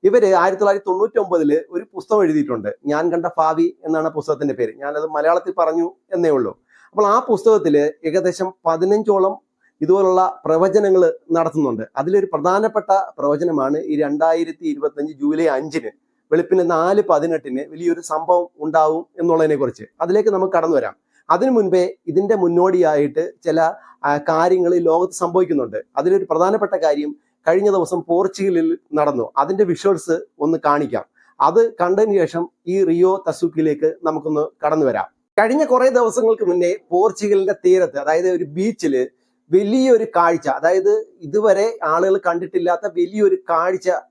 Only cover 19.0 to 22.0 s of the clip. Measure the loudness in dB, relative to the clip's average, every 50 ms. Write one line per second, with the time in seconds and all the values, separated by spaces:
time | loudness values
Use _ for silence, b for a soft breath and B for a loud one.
19 | -4 _ _ -4 0 0 2 2 2 2 2 0 -2 -4 -4 -8 -18 -20 _ _
20 | -4 0 0 2 2 2 0 0 -2 0 0 0 0 2 0 0 0 -2 -10 _
21 | _ _ _ _ _ -2 0 0 2 2 2 2 2 2 2 2 2 0 -4 _